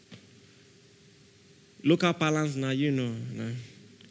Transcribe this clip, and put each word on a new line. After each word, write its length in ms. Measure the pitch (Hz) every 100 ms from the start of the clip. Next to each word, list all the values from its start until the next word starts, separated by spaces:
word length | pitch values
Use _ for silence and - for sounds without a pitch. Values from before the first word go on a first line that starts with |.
| - - - - - - - - - - - - - - - - - -
Local 300 | 139 170 180
parlance 420 | 165 156 156 151 135
now, 140 | 135
you 220 | 131 147
know. 220 | 135 123 113 120
Now. 180 | 117 113 123 - - - - -